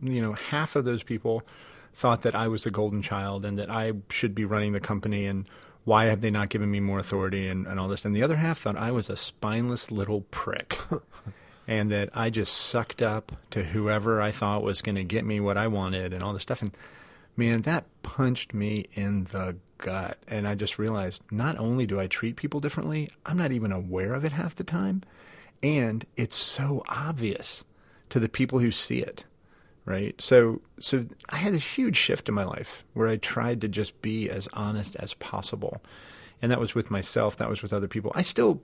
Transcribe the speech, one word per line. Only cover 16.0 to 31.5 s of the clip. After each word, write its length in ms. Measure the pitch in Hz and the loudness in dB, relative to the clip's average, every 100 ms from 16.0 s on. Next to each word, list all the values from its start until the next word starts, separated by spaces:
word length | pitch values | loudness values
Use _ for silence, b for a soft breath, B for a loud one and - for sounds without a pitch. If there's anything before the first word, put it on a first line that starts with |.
| 92 | -4
and 100 | 90 | -4
all 120 | 98 | -4
this 80 | 101 | -4
stuff. 180 | - 127 | -4 -4
And 160 | 104 - B B B B B - | -4 -8 B B B B B 0
man, 260 | 117 117 | 2 2
that 240 | 110 165 - - | 2 0 -2 -12
punched 500 | - - 131 123 - | -8 0 2 0 -4
me 320 | 107 104 104 - | -2 -2 -2 -4
in 320 | - 101 101 87 | -4 0 0 -2
the 240 | 98 92 90 - - | -4 -6 -8 -14 -12
gut. 380 | 95 95 90 - - | -6 -4 -6 -8 -6
And 180 | 107 104 | -2 -2
I 60 | |
just 240 | 104 104 - | -2 -2 -2
realized, 440 | 110 107 92 - - | -2 0 -2 -6 -6
not 280 | 107 135 - | -2 0 0
only 260 | 113 123 | 0 2
do 140 | 113 98 | 2 0
I 60 | 95 | -2
treat 300 | - 117 117 | -2 -4 -4
people 240 | 151 147 | -4 -2
differently, 500 | 147 160 156 156 147 - - | -2 -2 -2 -2 -4 -8 -4
I'm 100 | 175 | 0
not 160 | 156 | 0
even 200 | 123 110 | 0 0
aware 420 | 92 90 92 98 | -2 -2 -2 0
of 100 | 131 | 0
it 80 | 156 | -2
half 220 | 147 175 | -2 -4
the 100 | - | -6
time. 380 | 185 170 196 190 - B B B B B | -4 -2 0 -2 -4 B B B B B
And 420 | 143 151 117 110 - - | 0 2 2 -2 -6 -4
it's 200 | 120 - | -2 2
so 460 | - - 139 139 - | 2 2 0 -2 -4
obvious 760 | 107 151 151 113 - - - - b b b b | -6 -4 -2 -2 -2 -4 -6 -8 b b b b
to 100 | 131 | 2
the 80 | 113 | 2
people 300 | - 131 131 | 2 2 4
who 100 | 120 | 4
see 280 | - - 123 | 2 0 0
it, 240 | - - - _ _ b b b | -2 -6 -16 _ _ b b b
right? 340 | - 95 104 - | -4 -2 -2 -4
So, 400 | - 127 117 - - - | 8 8 8 4 -6 -6
so 280 | - 135 117 - - | 0 0 -2 -10 -10
I 60 | 143 | -2
had 160 | 202 | 0